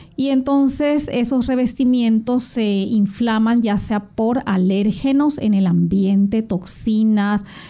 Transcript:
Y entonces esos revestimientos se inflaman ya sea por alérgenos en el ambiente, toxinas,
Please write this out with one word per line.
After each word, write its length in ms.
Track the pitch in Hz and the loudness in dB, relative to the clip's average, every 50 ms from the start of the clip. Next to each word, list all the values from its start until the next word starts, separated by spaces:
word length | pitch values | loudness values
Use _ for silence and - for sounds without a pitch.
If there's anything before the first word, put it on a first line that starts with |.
| - - - | -20 -16 -6
Y 140 | - 262 277 | -4 -2 0
entonces 800 | 269 269 262 277 277 277 277 262 262 - 294 294 294 294 294 - | 0 0 0 0 2 2 2 2 0 0 0 0 0 0 -2 -2
esos 360 | - 247 247 240 269 254 240 269 | -2 -2 -2 0 0 0 0 0
revestimientos 960 | 254 254 254 247 - - 262 247 254 247 233 226 226 220 220 240 247 254 247 | 0 0 0 -2 -2 0 0 2 2 2 2 2 2 0 0 0 -2 -2 -2
se 180 | - - 240 220 | -4 -4 -2 -2
inflaman 1000 | 208 202 196 196 - 226 214 202 202 - - 240 233 220 220 220 226 240 240 226 | 0 0 0 -2 0 0 0 0 0 0 -2 -2 0 2 2 2 2 2 2 2
ya 140 | 208 208 - | 0 0 -2
sea 320 | - - 214 208 202 - | -2 -2 -4 -4 -4 -6
por 300 | - - 220 226 247 262 - | -6 -2 -2 0 0 -2 -2
alérgenos 920 | - 190 190 185 190 190 202 208 220 - - - 269 269 277 294 302 285 - | -2 0 0 2 2 2 2 0 0 -2 -2 -2 0 2 2 2 0 0 -2
en 140 | - 214 202 | 0 0 2
el 120 | 196 190 180 | 2 2 2
ambiente, 720 | 175 175 175 165 190 196 190 190 196 196 202 196 220 220 | 2 2 2 2 0 0 2 2 2 2 2 2 0 -2
toxinas, 1000 | 220 220 196 180 - - - - - 226 220 214 220 220 214 208 202 208 208 208 - - - - - - | -2 -2 -4 -6 -6 -8 -14 -6 -4 -2 0 2 2 2 2 2 2 0 -2 -2 -4 -8 -18 -20 -20 -20